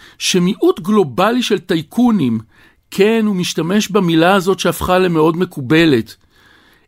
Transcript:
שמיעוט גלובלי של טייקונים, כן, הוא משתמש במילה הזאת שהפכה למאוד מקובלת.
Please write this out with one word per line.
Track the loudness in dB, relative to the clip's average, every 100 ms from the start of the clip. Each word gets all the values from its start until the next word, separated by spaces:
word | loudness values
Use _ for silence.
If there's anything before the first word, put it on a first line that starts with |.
| -20 -10
שמיעוט | -2 0 0 0 0 0
גלובלי | 0 0 0 0 0 0
של | -2 -4
טייקונים, | -2 -6 -4 0 2 2 0 -4 -8 _ _ _ -8
כן, | 0 0 2 -2
הוא | -2
משתמש | -4 -4 -2 -2 0
במילה | 0 2 2 4
הזאת | 2 0 -2
שהפכה | -2 -4 -2 0
למאוד | 2 2 0 0
מקובלת. | -4 -6 0 2 4 2 -2 -12 _ _ _ _ _ _